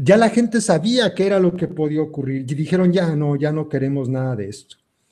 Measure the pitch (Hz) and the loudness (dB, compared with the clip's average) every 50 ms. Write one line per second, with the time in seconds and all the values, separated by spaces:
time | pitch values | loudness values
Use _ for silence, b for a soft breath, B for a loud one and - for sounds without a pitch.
0 | 131 151 196 226 226 220 - 240 240 233 240 226 208 - 180 - 165 226 247 254 | 4 4 6 6 6 4 2 2 0 0 0 -2 0 2 0 0 2 0 2 4
1 | 220 190 - - 190 196 196 190 185 175 180 175 165 - - 151 156 147 151 156 | 2 2 2 0 0 2 2 4 2 2 0 -2 -6 -6 -4 -4 -4 -2 0 -2
2 | 156 151 151 147 131 131 135 135 131 123 156 143 156 - 185 185 185 180 175 190 | -4 -4 -4 -6 -6 -4 -4 -6 -4 -6 -4 -4 -2 0 0 2 2 4 2 2
3 | 175 165 151 147 151 147 143 139 151 151 151 156 147 151 147 131 135 139 139 139 | 0 0 0 0 0 0 0 0 -2 -2 -2 -4 -4 -4 -4 -2 -2 -2 -2 -4
4 | 131 120 131 131 131 131 123 104 98 98 107 - - _ - _ _ _ _ _ | -4 -4 -4 -4 -2 -4 -4 -6 -6 -8 -10 -14 -18 _ -20 _ _ _ _ _
5 | _ _ | _ _